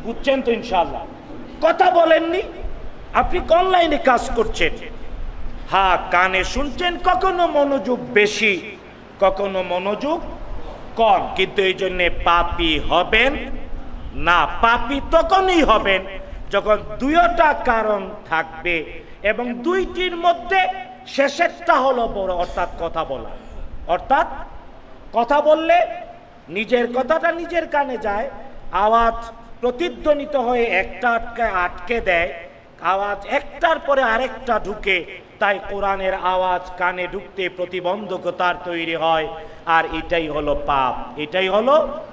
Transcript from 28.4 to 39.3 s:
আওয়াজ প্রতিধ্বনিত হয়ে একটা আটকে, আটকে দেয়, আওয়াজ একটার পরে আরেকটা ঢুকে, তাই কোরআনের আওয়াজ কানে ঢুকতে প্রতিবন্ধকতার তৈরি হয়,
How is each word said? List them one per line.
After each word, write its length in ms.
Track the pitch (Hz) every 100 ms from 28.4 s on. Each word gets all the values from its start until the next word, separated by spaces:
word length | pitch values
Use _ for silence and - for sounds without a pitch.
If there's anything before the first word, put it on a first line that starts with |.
| - - -
আওয়াজ 420 | 175 214 226 233 226 - - - -
প্রতিধ্বনিত 720 | 240 247 349 - 302 294 277 277
হয়ে 280 | 240 247
একটা 460 | 233 180 190 - 247
আটকে, 340 | 233 226 -
আটকে 580 | 226 190 180 - - 233
দেয়, 320 | 190 175 175 175 175 - - -
আওয়াজ 440 | 165 190 202 202 202
একটার 540 | 254 277 277 339 311
পরে 240 | - 277
আরেকটা 560 | 254 226 254 226 247 220 185
ঢুকে, 400 | 208 202 185 160 190 160 -
তাই 200 | 202 196 202
কোরআনের 440 | 202 196 196 190
আওয়াজ 480 | 185 180 185 185 180 180 180
কানে 300 | 180 180 175
ঢুকতে 420 | 190 190 - 180
প্রতিবন্ধকতার 1080 | 180 180 185 175 202 208 185 175 175 180 175 175
তৈরি 300 | 170 165 165
হয়, 320 | 160 160 151